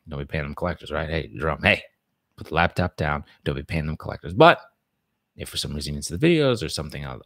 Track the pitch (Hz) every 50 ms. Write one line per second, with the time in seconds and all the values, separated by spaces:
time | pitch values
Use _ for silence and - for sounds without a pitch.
0 | _ - 76 71 71 69 - 80 73 71 73 - - 87 82 - - 71 73 76
1 | 80 78 80 82 69 - 53 - 73 80 73 71 76 98 101 - - - _ _
2 | _ _ _ _ _ _ _ - - - 76 80 85 90 - - 90 87 - -
3 | 80 76 73 73 73 - - _ _ - 71 67 71 - - 82 76 76 78 -
4 | - - - - - - 87 104 156 170 156 - - - _ _ _ _ _ _
5 | _ _ _ _ _ _ _ - - - - - - 73 71 73 73 73 73 71
6 | 71 - - 87 131 170 175 156 147 135 123 107 80 76 - - 76 73 - 73
7 | 71 69 65 - -